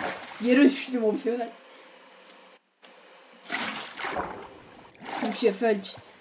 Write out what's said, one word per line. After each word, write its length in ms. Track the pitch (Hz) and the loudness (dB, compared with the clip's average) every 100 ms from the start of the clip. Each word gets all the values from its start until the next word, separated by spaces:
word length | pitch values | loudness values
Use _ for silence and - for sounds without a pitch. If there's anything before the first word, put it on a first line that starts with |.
| 185 - - - | -6 -8 -14 -4
Yere 240 | 220 254 | 4 8
düştüm 400 | 277 - - 254 | 8 6 -2 0
opsiyonel. 460 | 214 202 220 247 233 - - - - - - - - - - - _ _ - - - - - - - - - - - - - - - - - - - - - - - - | 0 0 -2 -2 -4 -10 -20 -20 -20 -20 -20 -20 -20 -20 -20 -20 _ _ -20 -20 -20 -20 -20 -20 -10 -6 -6 -8 -12 -10 -6 -4 -6 -10 -14 -18 -20 -20 -20 -18 -10 -4
Türkçe 320 | 220 196 226 | -4 2 2
felç. 440 | 190 226 208 190 - - - | 4 2 2 -2 -14 -18 -20